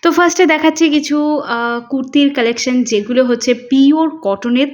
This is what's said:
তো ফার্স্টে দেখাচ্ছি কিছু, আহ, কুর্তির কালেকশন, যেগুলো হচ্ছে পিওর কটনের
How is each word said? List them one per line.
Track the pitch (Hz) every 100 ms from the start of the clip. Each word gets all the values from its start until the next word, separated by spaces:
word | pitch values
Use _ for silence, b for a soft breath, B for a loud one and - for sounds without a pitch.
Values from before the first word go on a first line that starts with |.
তো | 339
ফার্স্টে | 294 349 339 359
দেখাচ্ছি | 311 320 311 330
কিছু, | 294 294 294 302 302
আহ, | - 233 233 240
কুর্তির | 240 269 262 285 285
কালেকশন, | 285 226 240 - 254
যেগুলো | 226 220 208 247
হচ্ছে | 254 240 247
পিওর | 240 - 269 269 311 320 311
কটনের | 196 196 240 247 277